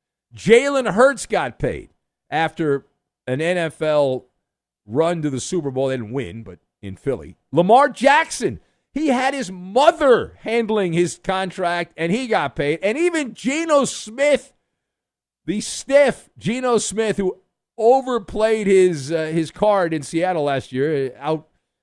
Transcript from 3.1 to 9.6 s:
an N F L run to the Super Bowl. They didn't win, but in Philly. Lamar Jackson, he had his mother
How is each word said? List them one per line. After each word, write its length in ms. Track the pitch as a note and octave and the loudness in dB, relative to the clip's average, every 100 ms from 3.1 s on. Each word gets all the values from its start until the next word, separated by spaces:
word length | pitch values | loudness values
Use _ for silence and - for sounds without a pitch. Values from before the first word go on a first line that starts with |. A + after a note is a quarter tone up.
| _ - | _ -6
an 140 | C3 | -2
N 180 | D#3+ F3+ | -2 -2
F 240 | D#3+ - | -4 -2
L 440 | D#3 D3+ C#3 B2+ - _ _ _ _ _ G2+ | 0 2 2 -2 -8 _ _ _ _ _ -6
run 340 | B2 E3 E3+ | 0 0 0
to 60 | D3+ | -4
the 120 | B2+ | -4
Super 320 | - F#3 C#3+ | -4 -4 -4
Bowl. 160 | B2+ C3+ | -2 -2
They 80 | C3 | -4
didn't 160 | G#2+ | -6
win, 320 | C3+ F#2 A2 | -8 -8 -10
but 160 | G#2+ F2 _ _ | -16 -20 _ _
in 160 | G2 F#2 | -16 -10
Philly. 400 | C#3+ A2 D2 - _ | -6 -6 -8 -20 _
Lamar 380 | C#3+ F3+ A#3+ C#4+ | 0 4 4 4
Jackson, 680 | - C4 D4 D#4 - G3+ G2+ _ _ _ | 2 2 2 0 -4 -6 -6 _ _ _
he 140 | C#4 D#4 | -4 -2
had 260 | B3 C4 | 0 0
his 160 | C#4 F#3 | -4 -8
mother 880 | F#3 | -10